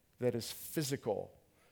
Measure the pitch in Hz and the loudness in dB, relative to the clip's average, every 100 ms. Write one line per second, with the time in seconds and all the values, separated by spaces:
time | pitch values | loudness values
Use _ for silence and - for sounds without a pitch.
0 | _ - 123 120 - - - 165 135 139 | _ 0 2 2 -2 -8 -4 -2 0 0
1 | 117 98 92 - _ _ - | 0 0 -2 -10 _ _ -20